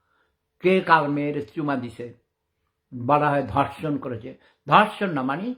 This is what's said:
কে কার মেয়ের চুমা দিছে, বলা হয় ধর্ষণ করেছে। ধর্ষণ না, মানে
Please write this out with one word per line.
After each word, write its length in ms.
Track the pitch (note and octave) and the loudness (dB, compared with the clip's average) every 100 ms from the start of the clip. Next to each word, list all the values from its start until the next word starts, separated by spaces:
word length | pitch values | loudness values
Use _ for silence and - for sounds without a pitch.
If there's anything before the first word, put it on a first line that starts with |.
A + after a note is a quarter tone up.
| _ _ _ _ _ _ | _ _ _ _ _ _
কে 200 | F#3 F#3+ | 2 2
কার 300 | F3 D#3+ D3 | 4 4 4
মেয়ের 360 | D3 D3 C#3+ - | -2 -2 -4 -8
চুমা 220 | E3 D3 C3 | -6 -4 -4
দিছে, 380 | A#2+ - A#2+ - _ _ _ _ _ _ _ | -6 -10 -14 -16 _ _ _ _ _ _ _
বলা 360 | B2 A#2+ D3 D3 | -6 0 2 2
হয় 120 | C#3+ | 0
ধর্ষণ 560 | B2 C3 C3+ - D#3 C#3 | 0 0 -2 -4 -6 -4
করেছে। 400 | C3+ A#2 C3 - _ _ - | -6 -10 -12 -18 _ _ 4
ধর্ষণ 420 | E3+ G#3+ - G3+ | 4 4 0 -4
না, 120 | D3 | -2
মানে 320 | C3 D3 A#3 | -2 -4 -6